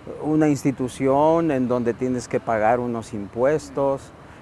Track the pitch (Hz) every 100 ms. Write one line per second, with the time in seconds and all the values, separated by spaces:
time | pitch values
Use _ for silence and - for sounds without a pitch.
0 | - - 147 156 156 139 143 127 127 -
1 | 135 139 156 165 165 131 123 123 117 98
2 | 127 123 - 123 - 110 110 123 123 113
3 | 107 107 101 117 131 156 - 135 139 135
4 | - - - -